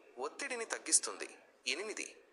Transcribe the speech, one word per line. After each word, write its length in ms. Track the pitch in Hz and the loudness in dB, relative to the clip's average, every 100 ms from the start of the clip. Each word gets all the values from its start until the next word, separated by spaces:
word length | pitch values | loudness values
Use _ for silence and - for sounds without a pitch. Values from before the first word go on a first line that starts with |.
| - 123 | -14 -6
ఒత్తిడిని 480 | 147 - 277 240 220 | -6 -4 -4 -2 -2
తగ్గిస్తుంది. 720 | 120 - - 113 90 - - - - 123 | -2 6 6 6 -6 -8 -12 -20 -6 -2
ఎనిమిది, 480 | 143 214 - - - - | 0 -2 -4 -6 -10 -20